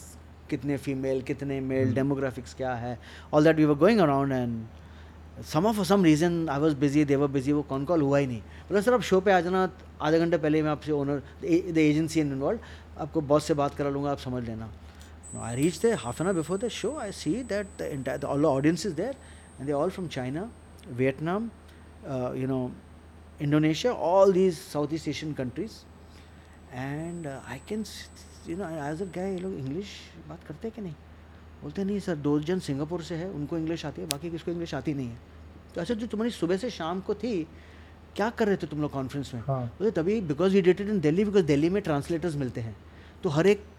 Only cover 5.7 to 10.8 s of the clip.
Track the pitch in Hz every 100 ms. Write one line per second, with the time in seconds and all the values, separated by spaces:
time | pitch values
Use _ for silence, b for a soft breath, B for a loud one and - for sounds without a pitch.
5.7 | 214 170 202 165 151 175 170 160 139 156
6.7 | 135 147 147 143 139 143 139 131 147 139
7.7 | 135 143 170 139 143 135 110 - - -
8.7 | 202 240 247 156 190 196 185 170 185 185
9.7 | - - - 151 165 170 165 151 156 151
10.7 | 147